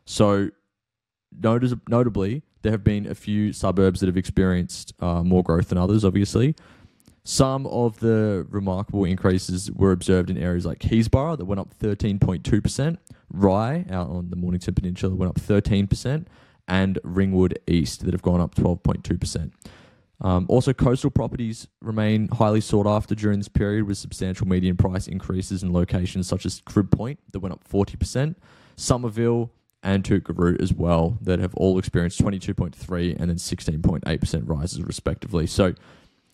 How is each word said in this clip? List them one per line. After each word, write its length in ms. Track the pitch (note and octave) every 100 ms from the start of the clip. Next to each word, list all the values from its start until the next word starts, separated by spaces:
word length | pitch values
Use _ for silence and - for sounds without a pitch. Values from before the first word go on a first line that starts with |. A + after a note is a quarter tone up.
| -
So 420 | - G#2 G2 G2+ - _ _ _ _ _ _ _
notice-, 440 | - A2+ A#2+ B2 A#2+ -
notably, 520 | A#2 B2 G2 F#2+ C#3+ - _
there 100 | A2
have 100 | A2
been 240 | G#2 G#2 -
a 80 |
few 380 | - G#2 G#2 G#2
suburbs 480 | - F#2+ F#2 F#2+ F2+
that 60 | F#2
have 100 | F#2
experienced, 760 | - - F#2 F2+ - - - -
uh, 240 | F2+ E2+
more 200 | F2 F2+
growth 260 | F2 E2 -
than 80 | F2+
others, 300 | F#2 G#2+ G2
obviously. 480 | G2 G2+ A2+ C#3 - - - - _ _ _
Some 420 | - - C3+ C3+ C3+
of 340 | A#2+ A#2+ -
the 460 | A2+ A2 G#2+ F#2+ -
remarkable 560 | G2+ G2 F#2 G#2+ G#2
increases 680 | F2+ F#2 F#2+ F#2 - F2+ F#2+
were 220 | - G2
observed 380 | F2+ F#2+ F#2 F2
in 80 | C2
areas 260 | F2+ F2 E2+
like 120 | -
Keysborough, 580 | - A2+ A2+ C3 D#3+ D3
that 80 |
went 160 | F#2 G2
up 140 | -
thirteen 440 | - G#2+ G2+ A2 G2
point 260 | - F2
two 180 | - G#2+
percent, 360 | - - D3+ E3 - - -
Rye, 560 | F2+ G2 G2 A#2 E3+ F3+
out 220 | F#2 D#2+
on 200 | F2 F2
the 60 | F2+
Mornington 380 | F2 F2+ -
Peninsula, 400 | F#2 F2+ F2+ F#2+
went 160 | F#2 F2+
up 100 | -
thirteen 460 | - G2+ - G2+ G2
percent, 400 | - B2 D#3 - - _ _ -
and 320 | F#2 F#2+ F#2
Ringwood 560 | - F#2 G2 F#2 F#2 - -
East, 360 | E2+ C2 -
that 80 | F2
have 100 | F2+
gone 180 | F2+ F2
up 160 | E2+ -
twelve 260 | F2+ F2
point 220 | - -
two 140 | - F2
percent. 340 | - - D#2 - - - - _ _ -
Um, 260 | F#2+ F2+ F2+
also, 240 | B2 C#3
coastal 380 | - B2+ C3 C#3+
properties 580 | - A#2+ B2+ A2+ A2 - _
remain 460 | A#2 G#2+ G#2+ A2 G#2+
highly 340 | A#2 G#2+ A2
sought 280 | - G#2+ G#2
after 260 | G#2+ -
during 240 | G#2+ G#2 G2+
this 100 | G2
period, 380 | - G2+ G#2+ G2+
with 120 | G2
substantial 500 | - - F#2 F#2 F#2
median 280 | F#2 F#2 F2+
price 300 | F#2+ F#2 -
increases 560 | F#2 - F#2 - F#2
in 100 | F2+
locations 540 | F2 F2 F#2 F#2 F#2+ E2+
such 180 | F#2+
as 160 | F2 - -
Crib 240 | G#2 F#2
Point, 300 | - A#2 D3 _
that 60 | F#2+
went 140 | F#2
up 100 | -
forty 340 | - G2+ G2 -
percent, 400 | - B2+ D3+ - _ - _
Somerville, 800 | - - B2 A#2+ G#2+ A#2 A#2 A#2 _ _ _
and 180 | F#2+ G2
Tootgarook 580 | - G2 - F2 F2 -
as 140 | F#2
well, 440 | - E2+ E2 E2 -
that 180 | F#2 F2+
have 160 | F2+
all 240 | - F#2+ F#2
experienced 400 | - F2 E2+ -
twenty-two 360 | G#2 F#2+ G2
point 200 | F#2+ F2
three 400 | - - F2 F2 -
and 140 | F2
then 80 | E2+
sixteen 420 | - F2 - D#2
point 220 | F2+ D#2+ -
eight 120 | D#2+
percent 280 | - D#2 A#1
rises 340 | D2+ E2+ -
respectively. 640 | - - - - - E2 D#2+
So 280 | - F#2 - - - _ _ _